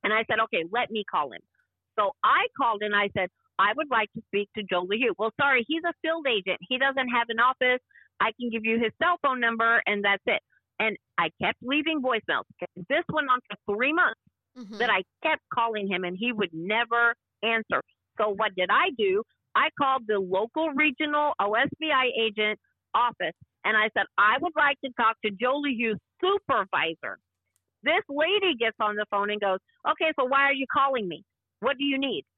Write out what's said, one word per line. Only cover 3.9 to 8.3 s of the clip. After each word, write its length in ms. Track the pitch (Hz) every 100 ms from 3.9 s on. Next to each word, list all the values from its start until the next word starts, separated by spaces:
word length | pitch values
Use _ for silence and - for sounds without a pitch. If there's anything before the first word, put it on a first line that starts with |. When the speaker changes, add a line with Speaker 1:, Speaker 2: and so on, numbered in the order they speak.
Speaker 1:
like 200 | 240 214
to 80 | - -
speak 200 | 202 208
to 80 | -
Joe 240 | 196 180 180
LaHue." 260 | 208 247 180
"Well, 140 | 220 -
sorry, 260 | 285 262 226
he's 160 | 320
a 80 | 349 320
field 260 | 320 330 285
agent. 320 | 220 185 180 180
He 80 | 254
doesn't 300 | 269 269 254
have 200 | 240 233
an 100 | 226 247
office. 320 | 262 254 254 _ - _ _
I 140 | 220